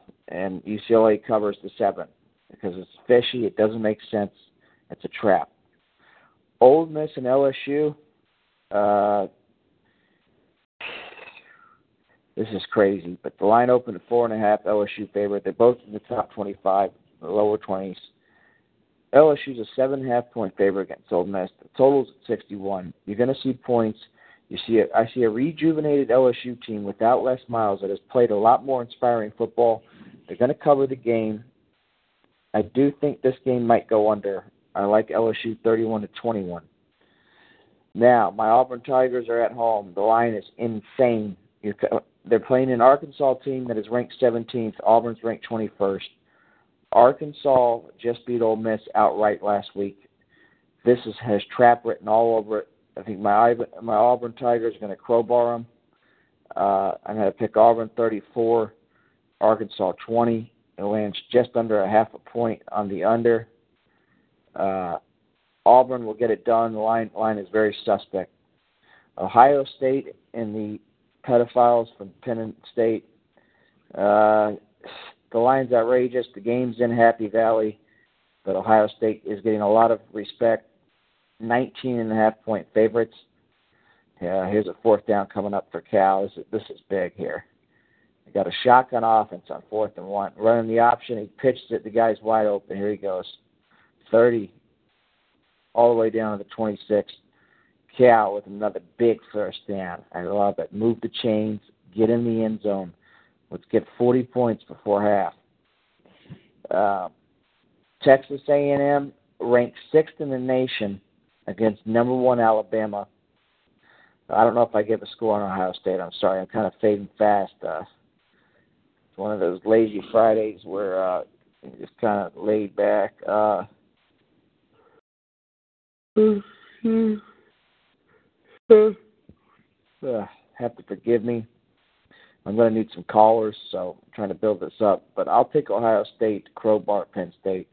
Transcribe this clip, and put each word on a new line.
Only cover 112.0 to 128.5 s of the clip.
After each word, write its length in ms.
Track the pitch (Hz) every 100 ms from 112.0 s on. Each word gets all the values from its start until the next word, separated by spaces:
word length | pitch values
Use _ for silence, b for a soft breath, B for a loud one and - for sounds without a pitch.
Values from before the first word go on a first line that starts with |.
| 123 127
one 240 | 127 120
Alabama. 640 | 113 107 107 113 107 101 98 _ _ _ _ _ _ _ b b b b -
I 140 | 104
don't 120 | 113 117
know 60 |
if 120 | 117
I 80 | 107
give 220 | 104 110
a 40 | 101
score 320 | - 113 104
on 120 | 98
Ohio 220 | 95 92
State. 260 | 92 95 92
I'm 140 | 85 -
sorry. 200 | 98 95
I'm 80 | 92
kinda 240 | 113 98 -
fading 300 | 107 101 98 -
fast. 360 | 104 104 95 _
Uh, 220 | - 80 101 _ _ _ _ _ _ _ _ _ _ _ _
it's 100 | -
one 160 | 104
of 60 | 104
those 200 | 90 92 104
lazy 360 | 113 110 101 92
Fridays 520 | 113 113 110 110 92
where, 400 | 107 98 98 92
uh, 200 | 95 90 - _ _ _
you're 240 | 65 60 -
just 120 | _
kinda 320 | 113 101 90 -
laid 400 | 104 107 101 -
back. 380 | 101 104 101 - -
Uh, 380 | 104 107 95 101 _ _ _ _ _ _ _ _ _ _ _ _ _ _ _ _ _ _ _ _ _ _ _ _ 214 214 208 - _ _ _ 226 226 220 208 b b b _ _ _ _ _ _ _ _ _ _